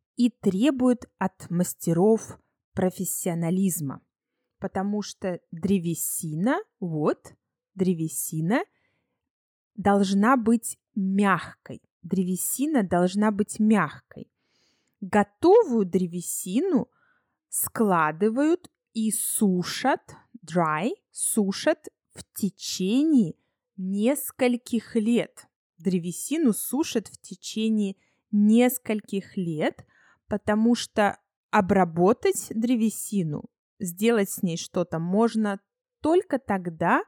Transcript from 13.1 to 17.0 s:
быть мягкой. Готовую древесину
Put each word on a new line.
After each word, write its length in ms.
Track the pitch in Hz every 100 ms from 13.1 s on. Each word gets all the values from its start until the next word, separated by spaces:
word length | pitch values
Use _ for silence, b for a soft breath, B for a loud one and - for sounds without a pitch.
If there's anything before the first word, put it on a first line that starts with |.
| 202 214
быть 280 | 202 208 -
мягкой. 720 | 214 214 156 - _ - - _ _ _ _ _ _ -
Готовую 840 | 185 208 202 - 330 440 381 233 190
древесину 1000 | 180 180 175 - - 180 202 381 269 - _